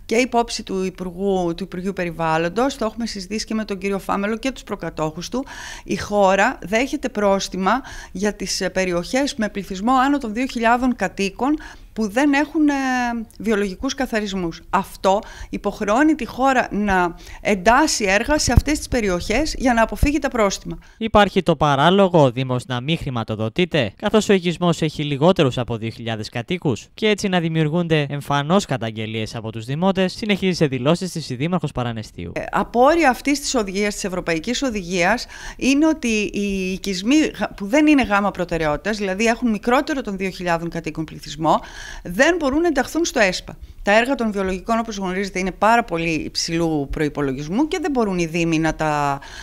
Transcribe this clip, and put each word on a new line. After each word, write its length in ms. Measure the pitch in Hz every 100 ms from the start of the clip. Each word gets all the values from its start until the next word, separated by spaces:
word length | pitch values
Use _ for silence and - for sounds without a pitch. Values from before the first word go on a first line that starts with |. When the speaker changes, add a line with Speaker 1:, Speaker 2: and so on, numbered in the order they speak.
| -
Speaker 1:
και 100 | 226
υπόψη 460 | 254 233 233 -
του 220 | 214 190
Υπουργού, 680 | 185 180 180 175 202 190 175
του 80 | 170
Υπουργείου 300 | 190 180 185
Περιβάλλοντος, 840 | 190 175 165 165 160 170 196 269 277
το 80 |
έχουμε 220 | 220 220 226
συζητήσει 400 | 202 180 214 -
και 80 |
με 100 | 220
τον 140 | 208 196
κύριο 200 | 196 196
Φάμελο 380 | - 185 202 220
και 140 | 269
τους 120 | 262
προκατόχους 680 | - 202 165 160 156 156 165
του. 160 | 247 277 - - -
Η 120 | - 190
χώρα 640 | - 208 196 190 220 -
δέχεται 460 | 170 220 269 294 262
πρόστιμα 760 | - 202 196 - 185 185 233 - - -
για 220 | 185 208
τις, 260 | 202 196 -
ε, 80 | 185
περιοχές 640 | 185 185 175 170 254 277
με 140 | - 208
πληθυσμό 440 | 202 175 185 220
άνω 260 | 262 277 285
των 160 | 233
δύο 120 | 208 262
χιλιάδων 500 | 240 226 240 254 233
κατοίκων 640 | 185 - 196 - 247 302 - - -
που 160 | - 220
δεν 240 | 214 294
έχουν, 360 | 277 294 320 294
ε, 40 | 277 262 254 240 233 220 -
βιολογικούς 560 | 202 202 202 180 269
καθαρισμούς. 680 | 269 247 220 208 190 170 - -
Αυτό 500 | 185 185 - 190 196 - - -
υποχρεώνει 640 | 196 202 196 202 226 311
τη 100 | 311
χώρα 440 | 220 - 269 254 -
να 460 | 196 208 190 175 170 - -
εντάσσει 640 | - 202 185 254 302 -
έργα 340 | 196 202 233 302
σε 140 | -
αυτές 260 | 233 - 302
τις 100 | -
περιοχές 640 | 262 208 175 - 220 311 -
για 160 | 254
να 80 | 233
αποφύγει 360 | 226 208 294 302
τα 100 | 277
πρόστιμα. 500 | 233 202 - 175 165 - -
Speaker 2:
Υπάρχει 460 | 220 214 196 190
το 140 | 175 156
παράλογο 640 | 151 135 160 196 196 170
ο 60 | 135
Δήμος 360 | 117 131 123 120
να 140 | 123
μην 180 | 135 165
χρηματοδοτείται, 920 | - 120 110 107 110 - 175 160 107 -
καθώς 320 | 208 220 196
ο 40 |
οικισμός 500 | 196 170 156 175 160
έχει 200 | 156 -
λιγότερους 560 | 147 135 160 190 139 120
από 180 | 120 117
δύο 140 | 113
χιλιάδες 380 | 113 113 110 107
κατοίκους, 600 | 120 117 175 156 107 -
και 140 | - 214
έτσι 200 | 208 208
να 120 | 180
δημιουργούνται 640 | 165 160 151 170 170 160 143
εμφανώς 540 | 143 - 143 143 190 -
καταγγελίες 680 | 127 113 110 107 110 107
από 180 | 123 110
τους 120 | 110
δημότες, 480 | 113 143 190 185 185
συνεχίζει 440 | - 208 196 190 170
σε 100 | 151
δηλώσεις 460 | 127 127 170 185
της 180 | 170 143
η 40 |
Δήμαρχος 380 | 120 156 180 151
Παρανεστίου. 600 | - 120 113 107 - 87
Speaker 1:
Ε, 80 | - -
απόρρια 600 | - - 233 262 339 285
αυτής 300 | 233 277 285
της 140 | -
οδηγίας, 400 | 254 202 190 208
της 100 | 208
Ευρωπαϊκής 580 | 196 180 170 165 185 247
Οδηγίας, 640 | 277 208 170 185 175 240 - - - -
είναι 300 | 247 277 320
ότι 440 | 311 240 214 208
οι 400 | - 202 196 185
οικισμοί 440 | 190 196 180 208 302
γα-, 380 | 285 - -
που 120 | - 196
δεν 200 | 277 302
είναι 160 | 285
γάμα 280 | 208 202 202
προτεραιότητας, 640 | - 170 165 156 147 202 214
δηλαδή 280 | 202 190
έχουν 260 | 226 233 247
μικρότερο 500 | 208 - 254 311 285
των 160 | 214 190
δύο 140 | 190
χιλιάδων 380 | - 175 165 170
κατοίκων 360 | 165 160 156
πληθυσμό, 560 | 156 156 139 143 160 180 - - - -
δεν 340 | 175 180 294 349
μπορούν 220 | 285 285
να 60 | 349
ενταχθούν 380 | 277 247 320
στο 160 | 339 254
εσπα. 360 | 196 180 - 165 - -
Τα 100 | -
έργα 220 | 214 240
των 180 | 277 226
βιολογικών, 460 | 202 190 185 170 226
όπως 180 | 226 202
γνωρίζετε, 420 | 185 185 196 190
είναι 120 | 185
πάρα 340 | - 208 233
πολύ 260 | - 170 170
υψηλού 800 | 156 - - - 165 165 151 139
προϋπολογισμού 800 | - 151 143 139 131 151 208 311
και 100 | 370
δεν 100 | 339
μπορούν 280 | 254 214 180
οι 80 | 170
Δήμοι 320 | 170 165 160
να 160 | 160
τα, 460 | 156 156 147 143 139 - -